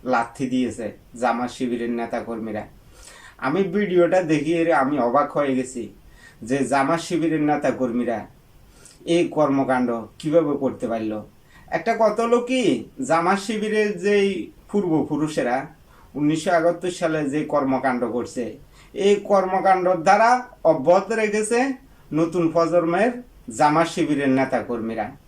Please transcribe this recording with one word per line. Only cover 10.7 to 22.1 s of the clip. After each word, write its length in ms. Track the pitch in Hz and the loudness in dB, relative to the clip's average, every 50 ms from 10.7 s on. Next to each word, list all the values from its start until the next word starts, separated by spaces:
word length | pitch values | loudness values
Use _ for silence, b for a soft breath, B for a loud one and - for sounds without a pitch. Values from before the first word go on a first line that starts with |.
| 107 - - 117 | -2 -2 -6 -4
পারল। 340 | 113 113 110 107 107 107 104 - - - b b b b b | -4 -4 -4 -4 -6 -6 -10 -12 -20 -20 b b b b b
একটা 300 | b - 170 - - 226 226 | b -6 -4 -2 -2 0 2
কথা 240 | 226 214 208 220 233 | 2 2 2 2 0
হলো 180 | 233 240 240 | 2 2 0
কি, 440 | 247 - 254 254 240 180 135 113 104 - - - 135 | 2 0 -2 2 2 2 0 0 -2 -10 -10 -10 -2
জামাত 360 | 120 151 165 170 180 190 196 | 0 0 2 2 2 0 0
শিবিরের 600 | - - 226 214 202 214 208 214 214 208 196 170 | -2 -4 -4 -4 -2 -2 0 0 0 0 -2 -2
যেই 540 | 175 208 208 202 196 196 190 113 104 - - - - - - | -2 0 2 2 2 2 0 -4 -8 -10 -14 -20 -20 -4 -2
পূর্বপুরুষেরা 920 | 208 190 175 156 151 127 - 151 143 151 151 - - 139 120 120 135 - - - - b b b b b b b | -2 0 2 2 0 0 0 -2 -2 -2 -2 -2 -2 -2 0 -2 -2 -4 -6 -16 -20 b b b b b b b
উনিশশো 360 | 135 147 147 156 156 - 190 | -2 0 0 0 0 0 2
একাত্তর 400 | 175 165 160 170 170 170 - 180 | 2 4 4 2 0 0 -4 -8
সালে 400 | 175 - 175 160 156 156 151 135 | -6 -2 -2 -2 -2 -2 -2 -2
যে 140 | 131 151 151 | -2 -4 -4
কর্মকাণ্ড 600 | - 147 147 135 135 131 127 127 131 123 120 123 117 107 | -2 -2 -2 0 0 -2 0 0 -2 -2 0 -2 -2 -4
করছে, 460 | 123 113 - - 131 120 107 98 - - b b b b b b | -4 -6 -6 -6 -8 -8 -8 -8 -14 -20 b b b b b b
এই 240 | - 185 202 202 | -2 2 2 2
কর্মকাণ্ড 760 | 202 202 - 202 196 185 185 185 190 160 190 185 180 180 180 185 | 2 2 2 2 2 2 2 -2 0 4 4 2 4 4 0 0
দ্বারা 540 | 175 156 190 190 214 226 233 247 254 247 - - - - | 2 4 4 4 6 6 4 4 2 0 -6 -16 -2 2
অব্যাহত 480 | 160 160 139 131 160 175 190 190 - 226 | 2 2 2 4 4 4 4 4 0 -2
রেখেছে 600 | 220 220 208 202 214 214 202 233 240 254 277 262 254 - b b b b b | -2 -2 0 0 -2 -2 0 0 0 0 0 -4 -8 -10 b b b b b